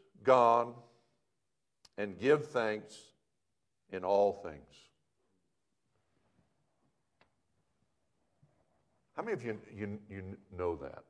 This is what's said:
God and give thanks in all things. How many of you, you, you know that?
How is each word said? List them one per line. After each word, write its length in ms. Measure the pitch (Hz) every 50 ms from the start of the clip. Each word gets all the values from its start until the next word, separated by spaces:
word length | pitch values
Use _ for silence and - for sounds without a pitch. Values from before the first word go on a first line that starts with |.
| - _ _ -
God 500 | 104 131 131 127 120 117 117 120 117 120 120 - - - _ _ _ _ _ _ _ _ _ _ _ _ _ _ _ _ _ _ _ - -
and 220 | - 104 101 90 87
give 280 | 107 135 151 147 - -
thanks 480 | - 123 113 107 107 107 - - - - - - _ _ _ _ _ _ _ _ _ _ _ _ _ _ _ -
in 140 | 98 92 92
all 280 | 92 101 98 101 98 95 -
things. 320 | 101 85 76 71 69 - - - - _ _ _ _ _ _ _ _ _ _ _ _ _ _ _ _ _ _ _ _ _ _ _ _ _ _ _ _ _ _ _ _ _ _ _ _ _ _ _ _ _ _ _ _ _ _ _ _ _ _ _ _ _ _ _ _ _ _ _ _ _ _ _ _ _ _ _ _ _ _ _ _ _ _ _ _ _ _ _ _ _ _ _ _ _ -
How 60 | 147
many 100 | 190 233
of 120 | 202 143 120
you, 140 | 117 107 107 - - -
you, 240 | 98 104 101 104 104 - -
you 140 | 98 98 92 95 98 - - - 95
know 200 | 90 90 87 82
that? 260 | 73 69 - - - -